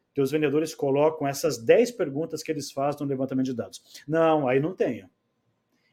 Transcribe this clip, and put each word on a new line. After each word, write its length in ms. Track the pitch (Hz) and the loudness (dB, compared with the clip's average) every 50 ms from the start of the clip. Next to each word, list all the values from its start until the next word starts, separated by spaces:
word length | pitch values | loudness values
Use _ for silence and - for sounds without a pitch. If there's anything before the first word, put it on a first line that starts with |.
| _ _ | _ _
teus 180 | - 139 139 131 | -2 -2 0 0
vendedores 440 | 147 156 151 139 135 156 160 156 - | 0 0 0 2 2 0 0 -2 -4
colocam 520 | - 147 139 135 139 151 160 156 - 147 | -4 -2 0 2 4 4 2 2 0 -4
essas 300 | 139 139 - - 156 123 | -4 -4 -2 -2 -2 -2
dez 340 | 113 113 120 170 220 247 240 | 0 4 6 6 6 6 2
perguntas 520 | - - 175 143 135 147 165 160 156 151 | 0 -4 -4 -4 -2 -6 -6 -6 -6 -8
que 100 | - - | -6 -6
eles 180 | 156 143 127 - | -6 -6 -6 -8
fazem 300 | - 139 139 147 139 143 | -4 -4 -2 -2 -2 -4
no 60 | 147 | -4
levantamento 400 | 139 139 131 135 131 135 131 131 | -4 -2 -2 -4 -2 -2 -2 -2
de 80 | 131 127 | -2 -4
dados? 480 | 113 104 - - - _ _ - - - | -6 -8 -10 -12 -20 _ _ -20 -16 -8
Não, 400 | 147 156 165 165 160 156 151 139 | -2 0 2 4 4 4 2 2
aí 140 | 123 131 135 | 2 2 2
não 140 | 147 175 190 | 2 0 -2
tenho. 340 | - 214 147 113 101 98 - _ _ _ _ _ _ _ _ _ _ _ _ _ _ _ _ | -2 -2 -2 -2 -6 -10 -18 _ _ _ _ _ _ _ _ _ _ _ _ _ _ _ _